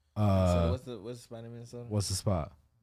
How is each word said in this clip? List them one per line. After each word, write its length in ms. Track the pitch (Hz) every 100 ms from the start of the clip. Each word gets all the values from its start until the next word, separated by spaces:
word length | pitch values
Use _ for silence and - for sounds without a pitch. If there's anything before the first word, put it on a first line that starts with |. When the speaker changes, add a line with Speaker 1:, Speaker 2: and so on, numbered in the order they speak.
| _ 107
Speaker 1:
Uh, 380 | 104 95 90
Speaker 2:
So 160 | 87 82
what's 100 | 85
the, 140 | 127 113
what's 180 | 107 120
the 40 |
spot 200 | - 117
in 80 | 117
Minnesota? 320 | 117 120 120 120
Speaker 1:
what's 200 | 104 92
the 60 |
spot? 380 | 95 107 90 69 - _ _